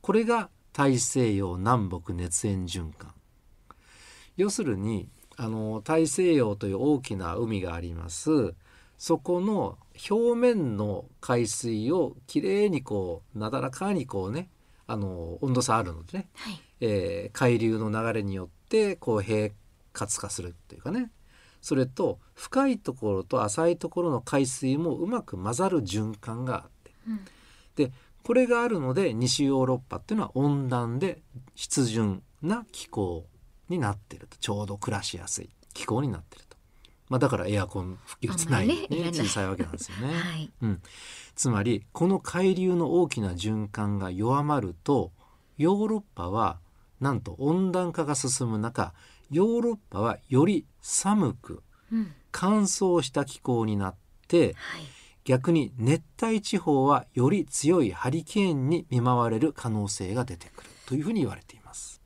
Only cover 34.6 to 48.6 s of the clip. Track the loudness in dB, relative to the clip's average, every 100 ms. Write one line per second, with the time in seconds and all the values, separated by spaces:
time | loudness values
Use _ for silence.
34.6 | -4 -6 -4 -4 -6 -10 -8 -10 -10 _
35.6 | _ -12 -4 -2 -2 -6 -10 -20 -20 -20
36.6 | _ _ -20 _ _ 2 2 2 0 0
37.6 | 0 -4 -8 -10 -16 -8 -4 -4 0 2
38.6 | 2 0 -2 -4 -2 -2 -2 0 -2 -2
39.6 | -6 -6 -10 -6 -4 -4 -4 -6 -8 -4
40.6 | -2 -2 -6 -20 -18 -18 -16 -4 0 2
41.6 | 2 0 -4 0 2 2 -2 2 2 4
42.6 | 2 2 4 4 2 0 -2 -2 -2 -2
43.6 | -4 -4 -2 -2 -2 -2 0 2 2 0
44.6 | -2 -6 0 0 0 -10 _ _ _ 0
45.6 | 2 2 0 -2 -6 -8 -4 0 0 0
46.6 | -16 _ _ _ -2 -2 -6 -4 0 2
47.6 | 2 0 -2 -2 -2 -2 -2 -2 -2 -2